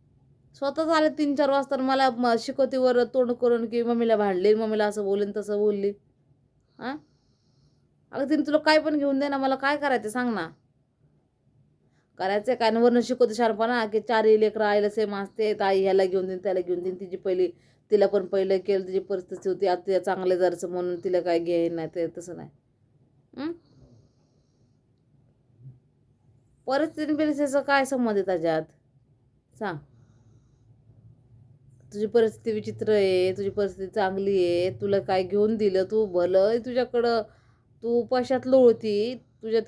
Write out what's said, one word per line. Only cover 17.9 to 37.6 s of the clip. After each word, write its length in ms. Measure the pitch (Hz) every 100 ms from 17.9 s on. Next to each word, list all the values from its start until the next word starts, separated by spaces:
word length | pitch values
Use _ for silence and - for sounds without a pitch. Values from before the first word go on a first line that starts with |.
तिला 160 | 208 196
पण 200 | 196 185
पहिलं 300 | 196 190 190
केलं, 280 | 185 196 185
तिची 120 | 190
परिस्थिती 500 | 185 190 180 185 196
होती, 180 | 185 196
आता 200 | 180 180
तिला 120 | 185
चांगलं 380 | 180 185 185 180
जरासं 340 | 180 175 180
म्हणून 260 | 180 180 175
तिला 160 | 190 180
काय 180 | 175 170
घेईन 360 | 170 170 170
नाही, 140 | 170 156
ते 120 | 175 165 170
तसं 180 | 175 165
नाही. 120 | 143 _ _ _ _ _ _ _ _ -
हं? 160 | 302 339 _ _ - - _ _ _ _ _ _ _ _ _ _ _ _ _ _ _ _ 127 - _ _ _ _ _ _ _ _ -
परिस्थिती 360 | 269 311 302
आणि 120 | 302
परिस्थितीचा 460 | 302 302 277 285 277
काय 240 | 277 277
संबंध 320 | 269 269 240 202
आहे 100 | 190
त्याच्यात? 360 | 180 165 160 156 _ _ _ _ _ _ _ _ -
सांग. 180 | 208 156 - _ _ _ _ _ _ _ _ _ _ _ - - _ - - _ _ _ -
तुझी 120 | 202 208
परिस्थिती 460 | 233 220 214 226
विचित्र 400 | 214 214 214 214
आहे, 400 | 214 196 185 185
तुझी 180 | 185 196
परिस्थिती 400 | 190 196 185 190
चांगली 500 | 220 190 196 196 196
आहे, 360 | 175 175 180 -
तुला 200 | 202 196
काय 220 | - 190
घेऊन 340 | 185 202 208 226
दिलं, 280 | 208 185 190
तू 160 | 220 214
भलं 320 | 175 175 190
आहे 200 | 202 233
तुझ्याकडं, 640 | 240 247 240 240 233 233 208 _ _ _